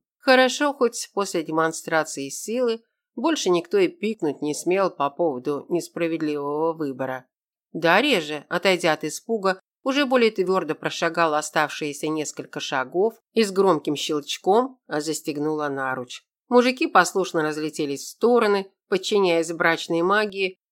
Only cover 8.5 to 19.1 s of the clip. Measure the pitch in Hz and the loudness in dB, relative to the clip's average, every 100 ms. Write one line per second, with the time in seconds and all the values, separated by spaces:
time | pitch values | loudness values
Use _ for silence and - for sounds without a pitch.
8.5 | 175 - - 170 156 156 - - 226 190 | 0 2 2 2 0 -4 -8 -6 -2 -2
9.5 | 185 _ _ 262 277 277 254 226 220 185 | -2 _ _ -2 0 2 4 4 2 0
10.5 | 190 156 151 160 - 170 170 165 151 151 | 0 0 -4 -6 -4 -2 0 2 0 0
11.5 | 165 147 - 151 143 156 156 143 - 127 | -2 -2 -4 -8 -6 -4 -4 -6 -10 -12
12.5 | 151 - 139 131 170 220 226 _ 226 208 | -10 -6 -4 -2 -2 -2 -4 _ -2 0
13.5 | 190 196 156 156 143 - 151 143 - 180 | 2 4 2 0 -4 -2 -4 -4 -4 2
14.5 | 214 262 - - 156 151 151 - 147 151 | 2 2 -4 -8 -6 -4 -6 -6 -4 -4
15.5 | 151 147 135 131 131 123 - - _ - | -2 -4 -4 -4 -6 -8 -14 -20 _ 2
16.5 | 247 247 254 320 202 175 196 175 170 156 | 4 4 2 2 4 4 2 -2 0 -2
17.5 | 151 156 147 147 139 - - 233 240 214 | -2 -6 -4 -4 -6 -10 0 4 4 4
18.5 | 202 190 _ _ 190 - | 2 -2 _ _ -4 0